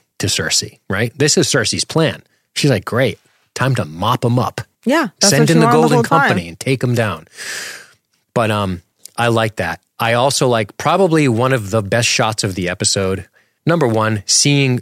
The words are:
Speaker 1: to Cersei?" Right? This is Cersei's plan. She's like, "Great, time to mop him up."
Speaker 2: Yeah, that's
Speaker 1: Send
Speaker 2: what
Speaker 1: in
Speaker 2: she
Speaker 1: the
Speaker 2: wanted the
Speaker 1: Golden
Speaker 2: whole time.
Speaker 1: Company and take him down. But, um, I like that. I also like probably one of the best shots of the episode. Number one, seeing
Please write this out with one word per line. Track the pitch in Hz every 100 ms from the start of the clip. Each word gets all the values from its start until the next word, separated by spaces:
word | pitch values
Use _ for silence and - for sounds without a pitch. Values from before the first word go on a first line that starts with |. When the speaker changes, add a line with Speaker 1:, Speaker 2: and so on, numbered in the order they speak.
| _ -
Speaker 1:
to | 101
Cersei?" | - - - - - -
Right? | 98 120 -
This | 147 -
is | 151
Cersei's | 139 104 92
plan. | - 156 151 - _ _ _
She's | - 147
like, | 110
"Great, | - 113 131 - _ _ _
time | - 131 120
to |
mop | 80 80 104 127
him | 120 123
up." | 110 - - _
Speaker 2:
Yeah, | 226 302 233 -
that's | 202
Speaker 1:
Send | 180
Speaker 2:
what | 151
Speaker 1:
in | 165
Speaker 2:
she |
Speaker 1:
the | 226
Speaker 2:
wanted | 233
the |
Speaker 1:
Golden | 233 247
Speaker 2:
whole |
time. | 226 - 262
Speaker 1:
Company | 104 85
and | -
take | 131 135
him | 123
down. | 120 110 85 - - - - - - - _ _ _ _
But, | 123 110
um, | 107 98 87 - _ - -
I | 120
like | 113 110 -
that. | 87 85 _ -
I | 117
also | 120 135 - 135
like | 117 104 -
probably | 151 180 190 160 143
one | 113 131
of | 131 101
the | 110
best | 98 117 117
shots | - 110 107
of | 104
the | 90 87
episode. | 90 104 101 95 95 - _ _ _
Number | - 170 131
one, | 110 110 107 -
seeing | - 147 143 135 123